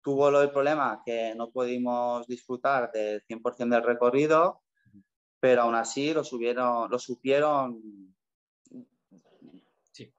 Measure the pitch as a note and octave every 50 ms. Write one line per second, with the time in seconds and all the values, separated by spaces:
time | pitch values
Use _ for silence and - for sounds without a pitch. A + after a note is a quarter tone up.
0 | _ C#3+ C#3 C3+ C#3+ C#3+ C#3+ C#3+ C#3+ C#3+ C#3+ - C#3+ D#3 D#3 D#3 C3+ A#2+ G#2+ G#2+
1 | - - A#2 A2+ A2+ A2+ A2 A2+ A#2 A#2 _ B2+ B2+ B2 B2 B2 B2 B2 B2 B2
2 | B2 B2 B2 A#2+ A#2+ A#2+ B2 A#2+ _ - B2+ B2 _ C#3 C#3 C3 A#2+ A#2 - A2
3 | G#2+ G#2+ G#2+ G#2 _ _ A#2 A2+ A2+ B2 - - B2 A#2+ A#2+ A#2 A2+ A#2+ A#2+ A#2+
4 | B2 A#2+ A#2+ C#3 D3 D3+ D#3+ D#3+ E3+ F#3+ - _ _ _ _ _ _ _ _ G2+
5 | _ _ _ _ _ _ _ _ - B2+ B2+ A#2+ A#2+ A#2 A#2 A#2 A2+ - - C3+
6 | C#3 D3+ D#3+ D#3 C#3 - C3 A#2+ A#2 A#2+ A#2+ B2+ B2+ B2 A#2+ A#2 A2+ A2 A#2+ B2
7 | - - B2 _ _ C3 C3+ C#3+ D3 D3+ D3 C#3 C3+ B2 A#2+ A2+ A2 G#2+ G2+ G2
8 | F#2+ F#2+ F#2+ _ _ _ _ _ _ _ _ _ _ _ - - - _ _ _
9 | _ _ - F3+ _ _ _ _ - - - C#4 _ _ _ _ _ _ _ -
10 | A#2+ - _